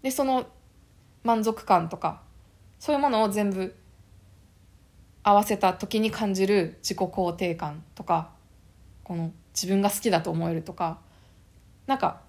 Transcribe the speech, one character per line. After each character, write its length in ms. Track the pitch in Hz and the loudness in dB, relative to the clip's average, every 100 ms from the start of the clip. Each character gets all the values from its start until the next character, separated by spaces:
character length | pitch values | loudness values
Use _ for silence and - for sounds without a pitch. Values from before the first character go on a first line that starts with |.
で、 80 | 262 | -2
そ 140 | 262 | 0
の 240 | 269 262 247 - - _ - - - - | 2 0 -2 -16 -20 _ -20 -20 -20 -6
満 200 | 233 226 | 0 2
足 200 | 220 226 | 2 -2
感 260 | - 185 165 | 2 2 2
と 80 | - | -4
か、 260 | 165 - - - - _ - - | -6 -6 -18 -20 -20 _ -20 -12
そ 120 | - | -2
う 40 | 294 | 2
い 20 | |
う 40 | |
も 100 | 277 | 2
の 100 | 226 | 2
を 80 | 214 | 2
全 220 | 202 202 | 2 -2
部 240 | 190 185 - - - - - - - - _ - - _ - - - | -2 -6 -10 -20 -20 -20 -20 -20 -20 -20 _ -20 -20 _ -20 -20 -4
合 140 | 208 202 | 4 4
わ 80 | |
せ 140 | 202 208 | 4 2
た 160 | 190 | 0
時 260 | 180 202 214 | 0 -4 -2
に 100 | 220 | -2
感 240 | 220 220 | -2 -2
じ 140 | 185 190 | 0 2
る 320 | 202 165 - | 2 0 -4
自 140 | - 185 | -8 -4
己 20 | |
肯 360 | 180 190 180 | -4 -2 -2
定 200 | 170 180 | -2 -4
感 300 | 170 151 151 - | -4 -6 -10 -16
と 100 | - | -18
か、 280 | 214 165 165 - _ - - - - - | -2 -2 -2 -16 _ -20 -20 -20 -20 -20
こ 120 | - 170 | -10 -6
の 160 | 165 - - | -6 -8 -10
自 140 | - 180 | -8 0
分 140 | 196 | 2
が 100 | 202 | 2
好 80 | 202 | 0
き 100 | 233 | 0
だ 120 | 196 | 0
と 100 | 165 | 0
思 180 | 160 165 | -4 -2
え 40 | 165 | -4
る 80 | |
と 100 | 160 | -8
か、 260 | 165 170 165 - - - - - - - - - | -6 -6 -6 -16 -20 -20 -20 -20 -20 -20 -20 -2
な 100 | 269 | 0
ん 20 | |
か 220 | 185 - | 0 -4